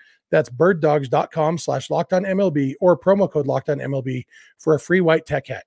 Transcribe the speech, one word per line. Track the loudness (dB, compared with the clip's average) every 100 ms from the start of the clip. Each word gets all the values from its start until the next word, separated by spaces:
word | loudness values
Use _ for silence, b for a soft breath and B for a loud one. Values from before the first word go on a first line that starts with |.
| b b _
That's | 0 0
bird | 0 2 2
dogs | 2 0 0
dot | -2 -2
com | -2 -2 -2
slash | -4 -6 -4
locked | -4 -2
on | -2 -2
M | 0
L | 0
B | 0 -2 2
or | 2
a | 4 2 2 2 0 -2 -2 -2 -4 -4 -6 -6 -8 -10 _ _ _ 0 0
free | 2 2
white | 4 2 0
tech | -6 -6
hat. | -12